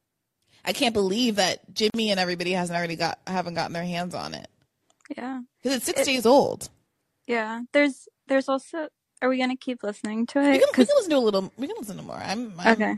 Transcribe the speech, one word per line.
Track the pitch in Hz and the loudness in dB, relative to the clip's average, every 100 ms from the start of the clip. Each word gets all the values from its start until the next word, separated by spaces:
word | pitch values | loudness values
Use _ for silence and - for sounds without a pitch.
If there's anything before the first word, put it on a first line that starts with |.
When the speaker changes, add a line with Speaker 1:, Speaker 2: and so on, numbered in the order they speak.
| _ _ _ _ _ _ 185 | _ _ _ _ _ _ -6
Speaker 1:
I | |
can't | 190 247 | -2 0
believe | 220 190 220 247 202 | 2 0 2 0 2
that | 180 - - | 0 -2 -8
Jimmy | - 214 233 214 | -2 0 0 0
and | 190 | 0
everybody | 180 175 180 | 0 -2 -2
hasn't | 185 175 170 | -2 -2 -4
already | 170 165 | -4 -2
got, | 165 - - | -4 -4 -6
haven't | 185 175 | -4 -4
gotten | 170 - | -4 -6
their | 170 180 | -6 -6
hands | 175 180 139 | -6 -6 -8
on | 76 | -8
it. | 78 - _ _ _ _ _ - - | -10 -14 _ _ _ _ _ -16 -12
Speaker 2:
Yeah. | 247 262 247 _ | -10 -10 -14 _
Speaker 1:
'Cause | 247 | -4
it's | 254 320 | -2 -2
six | 330 | -2
Speaker 2:
It | 277 | 0
Speaker 1:
days | 262 220 | 2 6
old. | 269 57 - - _ _ _ _ _ - | 6 4 -2 -12 _ _ _ _ _ -4
Speaker 2:
Yeah. | 233 220 233 240 | -4 -4 -8 0
There's, | 285 285 - - _ - | 2 2 0 -12 _ 0
there's | 269 277 | 0 2
also, | 269 - 330 311 - _ _ | -2 -4 -10 -10 -14 _ _
are | 254 | 0
we | 262 | 0
gonna | 254 254 | 0 -2
keep | - 247 | -6 -6
listening | 208 208 214 220 233 | -6 -6 -6 -4 -2
to | 285 | 2
it? | 285 | 4
Speaker 1:
We | 269 | 4
can, | 571 | 4
we | |
Speaker 2:
'Cause | 523 - | 6 6
Speaker 1:
can | 587 | 4
listen | 381 | 4
to | 277 | 2
a | |
little, | 220 190 190 - | 2 0 -2 -6
we | 294 | -8
can | 440 | -8
listen | 208 175 | -10 -12
to | |
more. | - - | -12 -10
I'm, | - 214 233 170 | -6 -6 -8 0
I'm, | 214 | 2
Speaker 2:
Okay. | 226 208 | 2 2